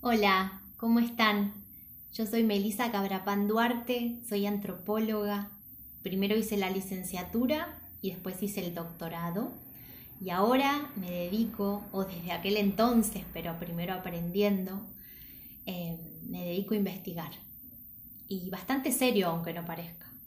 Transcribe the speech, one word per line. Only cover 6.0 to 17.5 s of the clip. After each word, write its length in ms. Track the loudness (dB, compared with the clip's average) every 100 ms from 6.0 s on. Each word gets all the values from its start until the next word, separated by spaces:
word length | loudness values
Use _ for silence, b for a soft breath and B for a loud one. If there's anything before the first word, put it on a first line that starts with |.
Primero 360 | -4 0 2 2
hice 180 | 2 0
la 140 | 0
licenciatura 1080 | -2 -4 -6 -6 -6 -2 0 2 2 -2 -8 -18 -8
y 100 | -8
después 300 | -6 -8 -4
hice 240 | -4 -4 -4
el 80 |
doctorado. 800 | -6 -8 -8 -8 -4 -4 -2 -4 -8 -16 B B B B -10
Y 80 | -4
ahora 640 | 2 6 6 4 2 -2 -6
me 160 | -4
dedico, 720 | -2 0 2 0 0 0 0 -4
o 140 | -4 -2
desde 260 | -4 -4
aquel 240 | -2 2 4
entonces, 720 | 4 6 6 6 4 -2 -8
pero 260 | -6 -6 -4
primero 340 | -4 -4 -2
aprendiendo, 840 | -4 -4 -4 0 4 4 4 0 -6 -10 B B B B B B B -8
eh, 320 | -6 -4 -6 -10 -12 -10
me 200 | -6 -4
dedico 280 | -4 0
a 40 | 0
investigar. 540 | 0 -2 -8 -8 -10 -12 -18